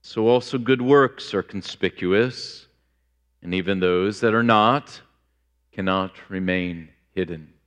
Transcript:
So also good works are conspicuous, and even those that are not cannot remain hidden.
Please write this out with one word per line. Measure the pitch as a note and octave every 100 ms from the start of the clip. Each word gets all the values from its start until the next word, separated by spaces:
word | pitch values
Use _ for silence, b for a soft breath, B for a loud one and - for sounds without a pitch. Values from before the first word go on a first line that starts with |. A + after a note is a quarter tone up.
So | - A2+ A2
also | B2 - C3+
good | A#2 C3
works | B2 C#3+ C3 - -
are | G2
conspicuous, | - G2 - - F#2 - F2+ G2+ B2 - - - _ _ _ _ _ _ _ _
and | F2
even | F2+ F2+ F#2+
those | F2+ F2+ G2 G#2
that | A#2
are | A2+
not | A#2 G#2+ A2 C3+ - - _ _ _ _ _ _ _
cannot | - F#2+ F#2+ F#2+ - -
remain | F#2+ F#2 F#2 F2+ E2+ D#2+ _ _
hidden. | G2 F2 E2 D#2 _